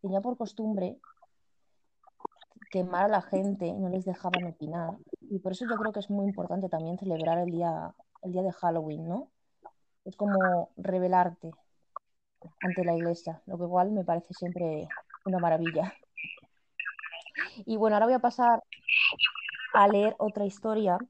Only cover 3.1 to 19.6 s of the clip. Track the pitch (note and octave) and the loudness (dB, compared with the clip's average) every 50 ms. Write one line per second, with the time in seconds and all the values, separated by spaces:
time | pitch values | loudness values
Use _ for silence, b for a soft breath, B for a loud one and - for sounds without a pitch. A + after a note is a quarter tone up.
3.1 | G#3+ G3 F#3 - - F#3+ F#3+ G3+ G3+ G3 F#3 E3+ - G3+ F#3+ F3+ F3+ F#3+ F#3 F#3+ | 4 2 0 0 -2 -2 0 0 -2 -2 -2 -4 -2 -2 -2 -2 -2 -2 -2 -4
4.1 | F3+ - - F#3 F3+ F3+ F3+ E3+ E3 _ D3+ D3+ D#3 F3 E3+ E3 F#3 A3 - - | -6 -4 -4 -2 -2 -2 -2 -4 -10 _ -10 -8 -6 -6 -6 -6 -8 -10 -14 -18
5.1 | - - - - G3+ F#3+ - F#3 F#3 - B3 A#3 A#3 G#3+ G#3+ A3 G#3 G#3+ G3 - | -18 -18 -12 -8 -8 -4 -4 -4 -6 -4 -4 -4 -4 -2 -2 -4 -4 -4 -4 -4
6.1 | G3+ G3+ G3 G3+ G3 F#3+ F3 F3 E3+ F#3+ F#3+ F#3 F3 D#3+ D#3+ E3 F3 F#3 - F#3+ | -2 -2 0 -2 -2 -4 -6 -4 -4 -4 -4 -2 -4 -4 -4 -4 -6 -6 -4 -4
7.1 | E3+ D#3+ D#3+ D#3+ E3 E3+ F3+ F3 E3+ E3+ E3+ E3+ E3 D#3+ D#3+ E3 - _ - _ | -2 -2 0 0 0 0 0 -2 -2 -2 0 0 -2 -2 -6 -8 -12 _ -20 _
8.1 | _ - - F#3 F3+ F3+ F#3 G3 F3 - - F3 E3 E3 D#3 D#3 D3+ D3 E3 E3 | _ -14 -10 -4 -4 -2 -2 -2 -4 -2 -2 0 0 0 -2 -4 -6 -8 -6 -6
9.1 | E3+ A3 C#4+ C#4+ _ _ _ _ _ _ _ - _ _ _ _ _ _ _ F#3+ | -6 -6 -6 -10 _ _ _ _ _ _ _ -20 _ _ _ _ _ _ _ -18
10.1 | F#3+ _ G#3 G#3 G3+ F#3+ F#3 F#3 F3+ F3 E3+ - _ - F3+ G3 F#3 F#3 F3+ F#3 | -8 _ -2 2 2 4 4 4 4 2 0 -2 _ -10 -6 -2 0 0 2 4
11.1 | F3+ F#3 F3+ F3+ F3 - - E3 D#3+ _ _ _ _ _ _ _ _ - _ _ | 6 6 4 4 0 -8 -14 -16 -16 _ _ _ _ _ _ _ _ -16 _ _
12.1 | _ _ _ _ _ _ - E3 _ _ - F#3 F3+ F#3 F3+ F3 E3+ E3 E3+ E3+ | _ _ _ _ _ _ -20 -20 _ _ -4 -2 0 0 2 2 2 2 2 0
13.1 | E3+ E3+ - - E3 - _ - F#3+ E3+ F3 E3+ F3+ F3+ F3+ G3 G#3+ G#3 F#3 E3+ | -2 -2 -4 -10 -10 -10 _ -10 -8 -6 -6 0 2 2 2 4 2 -2 0 0
14.1 | E3+ E3+ - - F#3 - - F3 F3 F3 F3 E3 D#3 D3+ - - - - - _ | 0 -2 -2 -6 -12 -8 -8 -6 -4 -2 -2 -2 -2 -4 -6 -8 -12 -14 -14 _
15.1 | - - _ G3 F#3 F3+ F3 E3+ D#3+ D#3+ E3+ E3 D#3+ D#3+ E3 F#3 - - _ _ | -20 -10 _ -2 0 2 2 2 2 2 2 0 0 0 -2 -2 -4 -12 _ _
16.1 | _ - - - - - _ _ _ _ _ _ _ _ - - - - - - | _ -14 -12 -12 -14 -16 _ _ _ _ _ _ _ _ -12 -12 -12 -12 -14 -14
17.1 | - E5+ - - _ B B B B A#3+ G3 - A3+ A3 G#3+ A3 G#3 G#3 G#3+ A#3 | -14 -14 -18 -16 _ B B B B -16 -8 -4 -2 2 4 4 6 6 6 6
18.1 | C4 B3+ A#3+ A#3+ A#3+ - B3 A#3+ A#3 A3+ - _ - - _ - - C6+ - - | 4 4 4 2 2 4 6 6 6 6 2 _ -18 -14 _ 2 2 4 4 4
19.1 | - - - - - - - - - - | 2 2 -2 -2 -2 -2 -10 -10 -10 -10